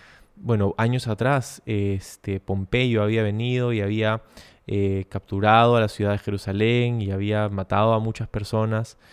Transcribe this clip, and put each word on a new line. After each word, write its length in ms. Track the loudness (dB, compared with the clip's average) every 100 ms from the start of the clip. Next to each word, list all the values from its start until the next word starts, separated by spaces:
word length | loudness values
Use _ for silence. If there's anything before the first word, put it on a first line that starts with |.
| -20 -20 _ -10
bueno, 360 | -2 0 0 0
años 300 | 0 0 -2
atrás, 540 | -2 0 0 -2 -10 -6
este, 760 | -2 -2 -2 -6 -12 -6 -6
Pompeyo 640 | -4 -4 -2 0 2 2
había 180 | 2 2
venido 520 | 0 0 -2 0 0
y 80 | 0
había, 420 | -2 0 0 -2 -6 -20 -20 _ -6
eh, 400 | -2 0 0 -4
capturado 680 | -8 -6 0 4 6 6 4
a 60 |
la 60 | 2
ciudad 260 | 0 -2
de 40 | -2
Jerusalén 840 | -2 -6 -4 0 2 2 0 -2
y 100 | -2
había 360 | -2 -2 0 -2
matado 440 | -4 -2 2 4
a 60 | 2
muchas 280 | 0 -4 -8
personas. 680 | -8 -4 -2 0 -2 -4 -12 _